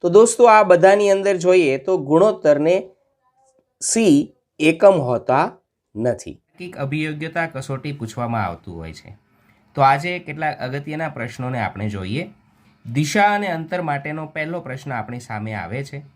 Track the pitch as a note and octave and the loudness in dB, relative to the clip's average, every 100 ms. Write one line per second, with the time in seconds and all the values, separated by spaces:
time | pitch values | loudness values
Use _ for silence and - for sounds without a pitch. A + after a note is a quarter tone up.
0 | F3 F3+ A3+ - A#3+ G#3+ G#3 F3 F#3 G3+ | 6 6 6 6 6 6 6 6 6 6
1 | G3+ G3 G3 F#3+ F3+ F#3 D#3 C3 C3+ F#3 | 4 2 0 0 2 4 4 -2 -2 -4
2 | C#3 D#3+ G3+ - D3+ C#3+ D#3 F#3 - _ | 2 4 4 2 2 2 2 0 -2 _
3 | _ _ _ _ _ _ _ _ - A3+ | _ _ _ _ _ _ _ _ -4 0
4 | A3 C#3+ D3+ _ _ _ D#3 E3 G3+ F#3 | 4 4 2 _ _ _ 0 6 4 4
5 | B2+ A#2 - C3 F3+ - _ _ _ G#2 | 0 -2 0 0 0 -6 _ _ _ -4
6 | A#2+ A2+ - - _ _ F3+ F3+ C#3 D3+ | -4 -4 -8 -18 _ _ -16 -10 -6 -4
7 | D#3 D3+ D#3+ E3+ E3 C3+ C3+ C3+ D3 C#3+ | -6 -6 -8 -6 -6 -8 -8 -8 -8 -10
8 | A2+ - A#2+ A#2 F#2+ E2+ - E2 D#2+ D#2 | -10 -6 -4 -4 -4 -8 -14 -14 -14 -16
9 | - G2+ _ _ _ _ _ - C3+ D3 | -20 -20 _ _ _ _ _ 2 2 2
10 | F3 F3+ F3 D3 D#3 - B2+ C#3 C#3+ D3+ | -2 -8 -10 -8 -6 -6 -8 -8 -8 -8
11 | E3 C#3 A2+ - B2+ B2+ G2 F#2+ G#2+ G2+ | -8 -8 -12 -8 -8 -4 -6 -6 -8 -6
12 | F#2 A#2+ F#3+ _ _ _ _ _ - A#2+ | -6 -6 -8 _ _ _ _ _ -8 -4
13 | D3 G#3+ G3+ G#3 G3+ E3 D#3+ F3+ E3 C#3 | -2 2 2 2 -2 -6 -6 -6 -4 -6
14 | D3 D#3 D3+ D#3+ D#3 F3 E3 C3 C#3+ B2 | -6 -10 -10 -8 -8 -8 -10 -12 -8 -8
15 | G#2+ A#2 - A2 G#2+ G#2+ F2 A#2+ C#3 C#3+ | -8 -12 -10 -10 -8 -8 -8 -8 -10 -14
16 | C#3+ | -16